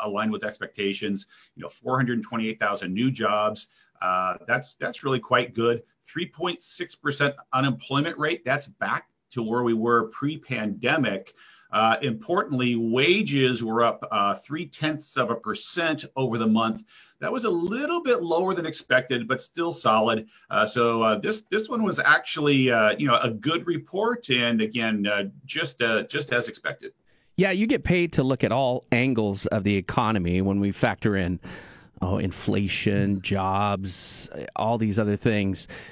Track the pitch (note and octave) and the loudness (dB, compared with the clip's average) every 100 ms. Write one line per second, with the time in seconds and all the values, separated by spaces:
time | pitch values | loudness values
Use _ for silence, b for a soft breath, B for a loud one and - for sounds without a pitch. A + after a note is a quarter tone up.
0 | G#2+ G2+ A2 G2+ G#2 - F#2+ - G2+ G2 | -4 -2 -2 -2 -6 -8 -10 -4 -4 -2
1 | G#2 G2 - b b - E2+ - B2 C3 | -4 -4 -8 b b -16 -16 -10 -2 0
2 | A#2+ A#2+ G#2+ A2 A2 A2 G#2 G2 F2+ F#2+ | 2 0 -4 -4 -4 -2 -2 -2 -4 0
3 | C3 A2+ G#2 G#2+ G#2+ G#2+ - b b _ | 0 0 0 2 0 -2 -8 b b _
4 | F#2 F#2 F#2 F2+ A2+ B2 - - - - | -2 0 0 -4 -2 -2 -4 -8 -8 -6
5 | C#3 B2+ - B2 B2+ A2+ A#2 A#2 b _ | -2 -2 0 0 0 0 2 2 b _
6 | - D#3 - - F3+ E3+ - - F3 - | -12 -8 -8 -4 -6 -6 -10 -10 -10 -6
7 | C#3+ C#3 C#3+ C#3 - C3 C3+ A2+ - C#3 | -4 0 0 -2 -4 0 0 0 -2 -2
8 | E3 D3 D3+ E3+ B2+ C#3+ - - G2+ C#3+ | -2 -2 -2 -2 -2 -4 -4 -6 -2 -2
9 | - _ _ B2 A2 A#2+ A#2+ A2+ A#2 A#2+ | -6 _ _ -6 -2 0 2 2 4 2
10 | A2 - C#3+ D#3 - A#2 G#2+ F#2+ B2+ D#3 | 2 -4 -6 -6 -6 -4 -4 -2 0 2
11 | A2+ F#2+ - b b b b G#2 A2+ A2+ | 0 -2 -8 b b b b 2 4 2
12 | C3+ A2 - F3+ G#3+ B2+ B2 A#2 A2+ B2 | 0 -4 -2 -2 0 0 2 2 2 4
13 | D#3 G3+ D3+ C#3 C3 A#2+ A2+ A2+ A#2 - | 4 4 2 2 2 2 0 2 2 0
14 | - G#2+ G2+ F#2+ - D#3+ D3+ - D#3 D3 | -2 0 0 -2 -6 -8 -8 -4 -4 -4
15 | - C#3 A#2 A#2 G#2+ G2+ - F3 E3 D3 | -4 -2 -2 -2 -4 -6 -6 -2 -2 -2
16 | - C3 B2+ A#2 A2 A2 A2+ A2 B B | -4 -4 -2 0 2 4 2 -2 B B
17 | B _ D#2 B3+ A3 E3+ F3+ A#3+ D4 F4 | B _ -6 -2 0 0 -2 -2 -2 -2
18 | C4+ E3 E3+ E3 F#3 F3 D#3+ - - B2+ | 0 0 2 0 2 -2 -4 -8 0 2
19 | B2+ B2 A2+ B2+ - E3+ E3+ - A#2 A2 | 2 -2 -2 -4 -4 -4 -4 0 2 4
20 | A2+ A2 b b b G2+ G#2+ B2 A#2 A2+ | 4 0 b b b 0 0 2 2 4
21 | A2 G2+ G3 A3 - G#3+ A3 A#3+ G3+ D3 | 2 2 0 -4 -2 -4 -2 0 0 2
22 | - D#3+ - D#3+ D3 C#3 B2+ A#2 G#2+ G#2+ | 4 2 2 0 4 4 6 6 4 4
23 | C#3+ A#2 B2+ G#2+ C3 E3 E3+ D#3 - F#3 | 2 2 2 -2 -2 -2 -2 -4 -4 -2
24 | A3+ A#3+ - B2 A#2+ A2+ G#2+ A2+ A2+ G#2+ | -2 -2 0 0 2 2 0 0 0 0
25 | G2+ G2+ G2 - - D#3 E3 - A#2 A2 | 0 0 -2 -8 -10 -6 -6 -2 0 0
26 | - C#3+ - A#2+ A2+ - D2 C#2 - - | 0 -4 -2 -2 -2 -6 -8 -8 -12 -18
27 | _ _ _ - F#3+ F#3+ A3+ A3 - F3 | _ _ _ 0 2 2 0 0 2 2
28 | E3+ - C3 C3 G#2 A#2+ C3 B2+ - A#2+ | 2 0 0 2 2 2 0 -2 0 2
29 | C3 A2+ G#2 G2 - G#2+ G2 G2 - - | 2 2 0 0 -2 0 2 0 0 0
30 | A2 G#2+ F2 F#2 G2 G2+ G2+ - A#2+ F#2+ | 2 2 2 2 2 2 0 2 0 2
31 | A2 G2 F2 F2 B B B B B - | 0 0 0 -4 B B B B B -6
32 | F#2 G2 F#2+ - - G2+ G2 - G#2+ G2+ | -2 0 -2 -4 -2 0 0 0 0 2
33 | G2 G2 - G2 F#2+ G2 G#2 G2 F#2+ - | 2 0 0 -2 0 2 0 0 -4 -8
34 | - - - - - - G#2+ A#2 A2 G2+ | -10 -12 -12 -12 -10 -4 0 0 0 2
35 | G#2 G2+ B2 G#2 G2 F#2+ - B B | 2 2 2 2 0 -2 -8 B B